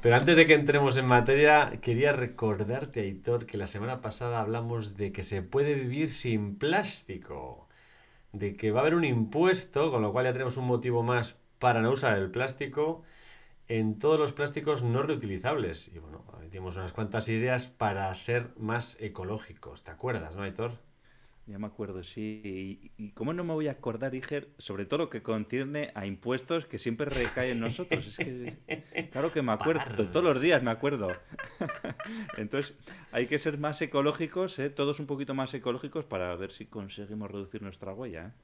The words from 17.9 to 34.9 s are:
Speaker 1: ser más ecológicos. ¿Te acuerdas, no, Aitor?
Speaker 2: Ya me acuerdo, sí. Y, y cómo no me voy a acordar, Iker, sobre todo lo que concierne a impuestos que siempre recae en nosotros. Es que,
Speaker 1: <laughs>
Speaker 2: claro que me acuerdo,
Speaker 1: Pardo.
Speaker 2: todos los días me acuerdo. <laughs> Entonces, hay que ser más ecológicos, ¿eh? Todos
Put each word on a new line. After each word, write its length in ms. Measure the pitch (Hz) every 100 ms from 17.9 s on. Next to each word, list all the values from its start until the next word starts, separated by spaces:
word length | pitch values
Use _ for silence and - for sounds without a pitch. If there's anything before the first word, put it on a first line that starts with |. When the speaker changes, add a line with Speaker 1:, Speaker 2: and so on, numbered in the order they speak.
| 98 98 90
Speaker 1:
ser 320 | - 120 117 -
más 400 | 110 120 117 -
ecológicos. 840 | 104 95 92 107 - - - -
¿Te 80 | -
acuerdas, 420 | 82 127 113 80
no, 80 | 90
Aitor? 420 | 98 95 113 117 - _ _ - - - -
Speaker 2:
Ya 120 | 98
me 80 | 104
acuerdo, 340 | - 101 92
sí. 880 | 90 - 107 107 107 92 95 98 - -
Y, 60 |
y 60 | 107
cómo 200 | - 131
no 120 | 170
me 80 | 175
voy 140 | 156 151
a 20 |
acordar, 440 | 135 - 110 131
Iker, 340 | 131 - 147 139 -
sobre 260 | - 98
todo 140 | 98 143
lo 120 | 160
que 120 | 113
concierne 680 | - 110 107 123 135 147 147
a 100 | 107
impuestos 600 | 98 95 120 127 127 165 -
que 100 | 131
siempre 300 | 123 117 147
recae 440 | 131 120 - 127
en 80 | 120
nosotros. 440 | 113 123 180 160
Es 120 | - -
que, 920 | - 127 123 - - 160 - - 160
Speaker 1:
<laughs> 40 |
Speaker 2:
claro 200 | 127 160
que 100 | 156
me 100 | 131
acuerdo, 320 | 107 123 165
Speaker 1:
Pardo. 240 | 120 113 101
Speaker 2:
todos 160 | 147
los 160 | 175 131
días 200 | 156 151
me 80 | 123
acuerdo. 400 | 113 143 139 95 90 - - - -
<laughs> 760 | 165 - - - - 226 214 -
Entonces, 380 | 107 135 143 - - - -
hay 140 | 120 123
que 120 | 147
ser 200 | 156 147
más 220 | 147 143
ecológicos, 760 | 160 143 143 147 160 180 185 -
¿eh? 120 | 139
Todos 300 | 139 143